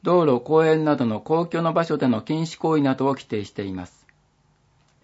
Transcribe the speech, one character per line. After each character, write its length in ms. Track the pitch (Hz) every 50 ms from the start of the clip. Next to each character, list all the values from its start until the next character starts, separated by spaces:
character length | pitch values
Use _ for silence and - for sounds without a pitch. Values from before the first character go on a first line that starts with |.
| -
道 220 | 170 175 180 170
路、 140 | 147 127 120
公 240 | - - 151 160 165
園 220 | 160 160 160 156
な 100 | 151 147
ど 100 | 135 131
の 140 | 117 107 104
公 260 | - - 160 165 170
共 160 | 165 - 165 170
の 100 | 165 165
場 100 | 170 165
所 140 | 165 156
で 100 | - 151
の 140 | 131 117 107
禁 220 | - - 156 160 160
止 160 | 160 - -
行 180 | - 160 160
為 60 | 156 143
な 120 | 135 131
ど 120 | 135 131
を 80 | 139 135
規 100 | - -
定 180 | _ 120 107 101
し 80 | 92
て 120 | _ - 101
い 100 | 98 95
ま 140 | 92 90
す。 180 | 90 _ _ _ _ _ _ _ _ _ _ _ _ _ _ _ _ _ _ _ _ _ _